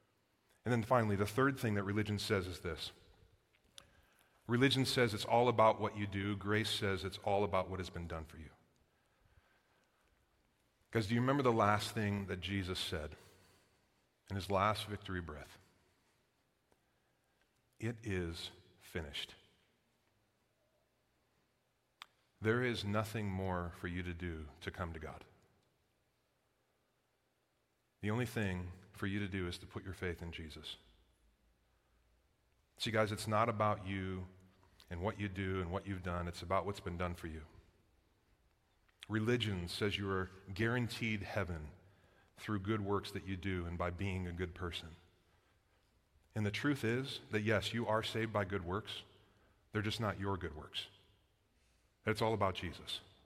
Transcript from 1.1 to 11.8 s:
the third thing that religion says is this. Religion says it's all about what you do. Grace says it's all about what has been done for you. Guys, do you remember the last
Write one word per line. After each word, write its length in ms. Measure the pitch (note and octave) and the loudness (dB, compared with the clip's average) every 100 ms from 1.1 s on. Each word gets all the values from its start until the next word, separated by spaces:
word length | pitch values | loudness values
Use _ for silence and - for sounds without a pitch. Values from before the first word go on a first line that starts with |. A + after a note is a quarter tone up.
| G2 | 4
the 100 | G2+ | 2
third 320 | - C3 C3 | 4 2 4
thing 160 | A2+ | 0
that 100 | G#2 | 0
religion 340 | G2 G#2 G#2 G#2 | 0 0 0 -2
says 280 | - G#2 F2+ | 0 0 0
is 140 | F2 | -6
this. 320 | F2 D#2 - - - - - _ _ _ _ - - _ _ _ _ _ - | -6 -6 -8 -12 -20 -20 -20 _ _ _ _ -20 -20 _ _ _ _ _ 0
Religion 360 | A#2+ C#3 B2+ | 4 6 6
says 300 | C3 - A#2+ | 2 4 4
it's 100 | G2+ | 2
all 240 | - A#2 B2 | 4 6 6
about 320 | A2 A2 A2 | 8 8 8
what 160 | G#2 G#2 | 0 -2
you 100 | G2+ | -2
do. 280 | G2 G2 | 0 0
Grace 340 | G2+ F#2+ G#2+ G#2+ | -2 2 2 2
says 360 | - G2+ F#2+ | 0 0 0
it's 140 | F#2+ - | -2 -4
all 260 | - G2+ | 0 2
about 260 | G2+ F#2+ F#2 | 4 2 0
what 80 | F#2 | -4
has 100 | F2+ | -6
been 200 | F2 E2+ | -6 -6
done 160 | E2 | -8
for 140 | D#2+ D#2 | -8 -14
you. 120 | D2+ - _ _ _ _ _ _ _ _ _ _ _ _ _ _ _ _ _ _ _ _ _ _ _ | -16 -18 _ _ _ _ _ _ _ _ _ _ _ _ _ _ _ _ _ _ _ _ _ _ _
Guys, 160 | A#2 G2+ | 0 4
do 80 | |
you 60 | A#2 | 4
remember 240 | B2+ C#3+ | 4 6
the 80 | B2+ | 6
last 400 | A2+ G2+ G#2 | 6 6 4